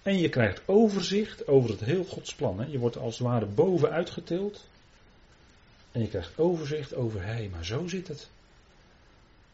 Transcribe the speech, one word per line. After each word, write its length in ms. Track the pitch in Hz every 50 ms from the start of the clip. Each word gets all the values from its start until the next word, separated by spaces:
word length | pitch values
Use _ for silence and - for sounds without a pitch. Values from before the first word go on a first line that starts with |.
| _
En 140 | 196 196
je 120 | 185 165 151
krijgt 380 | - 131 113 101 - - -
overzicht 800 | - 190 214 226 214 196 196 180 165 185 208 220 - - - -
over 220 | - 143 135 123 110
het 100 | 101 -
heel 240 | 107 110 165 190 175
Gods 320 | - - - - - -
plan. 240 | - 135 113 92 95
Hè. 60 | 123
Je 140 | 156 147 127
wordt 180 | 120 120 -
als 200 | - - 117 113
het 100 | - 123
ware 180 | 120 123 117 104
boven 460 | 101 101 123 165 190 185 160 147 -
uitgetild. 800 | 151 165 175 - - - - - 170 185 196 208 202 - - - - - _ - - - - - - - - _ - _ - - - - - - - - - -
En 100 | - 123
je 60 | 110
krijgt 300 | 104 - 95 80 - -
overzicht 580 | - 160 180 180 160 156 139 151 151 139 - -
over, 300 | 139 123 113 107 98 90
hé, 240 | 101 113 113 107 98
maar 160 | 92 82 82
zo 220 | 90 110 143 175
zit 200 | 175 175 190 170
het. 220 | - 143 135 - - - - - _ - - - - _ - - - - - - - - - - _ - - - _